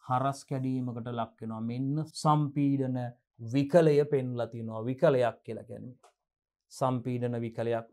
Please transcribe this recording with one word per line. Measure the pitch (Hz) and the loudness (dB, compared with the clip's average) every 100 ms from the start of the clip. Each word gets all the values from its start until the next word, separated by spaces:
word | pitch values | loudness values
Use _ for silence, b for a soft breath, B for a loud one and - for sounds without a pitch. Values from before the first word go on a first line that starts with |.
හරස් | - 127 135 135 | -4 0 0 -4
කැඩීමකට | - 135 131 131 123 120 117 | -6 -4 -2 -2 -4 -6 -6
ලක් | 120 113 _ | -6 -6 _
වෙනවා. | 113 110 | -10 -6
මෙන්න | 113 120 135 151 156 | -4 -4 -2 -2 -4
සම්පීඩන | - 156 151 147 147 143 139 131 127 120 - _ - 113 | 0 2 4 2 2 2 2 0 -2 -6 -10 _ -14 -2
විකලය | 135 139 175 160 147 | 0 4 6 6 6
පෙන්ලා | 147 139 127 120 117 | 4 0 0 -4 -4
තිනවා. | 117 113 110 | -6 -8 -6
විකලයක් | 117 131 160 131 117 - | -4 2 4 4 2 -2
කියලා | - 110 | -10 -12
කියන්නේ. | 113 113 113 123 _ _ _ _ _ _ _ | -12 -14 -14 -18 _ _ _ _ _ _ _
සම්පීඩන | - 131 127 127 123 120 117 | -2 0 0 -2 -4 -2 -2
විකලයක් | 117 117 117 113 113 | -4 -4 -2 -2 -4